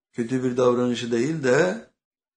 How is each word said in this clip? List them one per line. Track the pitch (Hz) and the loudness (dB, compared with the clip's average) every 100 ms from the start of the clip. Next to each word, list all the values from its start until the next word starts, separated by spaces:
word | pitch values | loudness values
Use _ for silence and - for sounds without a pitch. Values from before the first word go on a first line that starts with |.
| _ | _
kötü | - 117 131 | -8 -4 -2
bir | 127 123 | -2 2
davranışı | 127 120 123 117 120 | 2 2 0 -2 -2
değil | 117 131 160 | 0 0 -2
de, | 131 131 180 226 - _ _ _ _ | 2 2 2 -2 -12 _ _ _ _